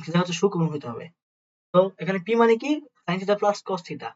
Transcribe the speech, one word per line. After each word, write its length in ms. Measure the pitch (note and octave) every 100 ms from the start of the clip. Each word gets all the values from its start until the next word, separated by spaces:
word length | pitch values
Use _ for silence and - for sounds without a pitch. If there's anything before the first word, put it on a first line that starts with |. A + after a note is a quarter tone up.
থিটা 140 | D#3+ E3+
হচ্ছে 140 | F3+ -
সুকোণ 260 | G3+ F3+ D#3
হইতে 140 | D3 C3
হবে। 140 | A2+ - _ _ _ _ _ _
তো 80 | F3+ F#3+ -
এখানে 160 | E3+ F#3+ E3+
পি 60 | A#3
মানে 140 | A#3 A3+
কি? 80 | C#4 D4+ - _
sin 120 | - F#3+
theta 140 | F#3+ G3+
plus 180 | G#3 G#3 -
cos 120 | F3+ -
theta। 220 | D3 -